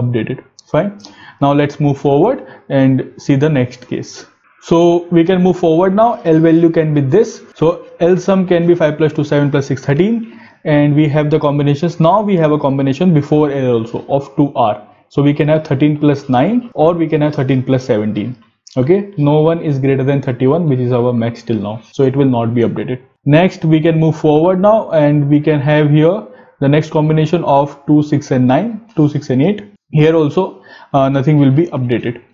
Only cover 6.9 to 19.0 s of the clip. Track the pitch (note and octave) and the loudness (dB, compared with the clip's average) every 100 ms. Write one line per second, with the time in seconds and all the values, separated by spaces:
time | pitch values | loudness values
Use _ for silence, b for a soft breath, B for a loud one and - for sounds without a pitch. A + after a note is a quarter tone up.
6.9 | D3 C3+ F3+ A#3 - - - D#3 F3 - | -2 0 0 0 -6 -20 -2 -2 -2 -12
7.9 | - E3+ F#3 - F#3+ F3+ F3 E3+ E3+ D#3 | -2 0 0 0 0 2 0 2 2 0
8.9 | D3 D#3 D3+ D3 D3 C#3+ C#3+ C3+ C3 - | 0 -2 -2 -2 0 0 -2 -4 -6 -2
9.9 | C#3+ G3+ A#3 A3+ B B B - D3 D3 | 0 0 -2 -6 B B B -2 0 2
10.9 | D3 D#3 D3+ D3+ D#3 D3+ C#3 C#3+ C#3+ E3+ | 2 2 0 0 0 0 0 0 0 -4
11.9 | - D#3+ G3+ G#3 F#3 D#3 D3 C#3+ C3+ C3+ | 0 0 2 0 0 0 0 -2 -2 -2
12.9 | C3 F#3 D#3 C#3+ D3+ D3+ C#3 B2+ A#2 A2+ | 0 2 2 2 0 0 0 0 -2 -2
13.9 | A#2+ - C#3+ - - C#3+ - A2+ G#2+ b | -10 -4 -4 -4 -2 -2 0 -2 -2 b
14.9 | b b - C#3+ C#3+ D3+ D#3 D#3 C3+ D3+ | b b 0 0 0 0 0 -2 0 0
15.9 | D3 D3 C#3 - - E3+ A#3+ - - D#3 | 2 0 0 -2 0 0 -2 -4 0 0
16.9 | F3 D#3 D#3 D3 D3 C3 C3+ B2+ B2+ B2+ | 0 -2 0 -2 -2 -2 -2 0 -4 0
17.9 | G#2+ G#2+ G2+ A#2+ C3 _ _ _ C3 B2+ | -2 -2 -4 -8 -12 _ _ _ -4 0
18.9 | G3 | 0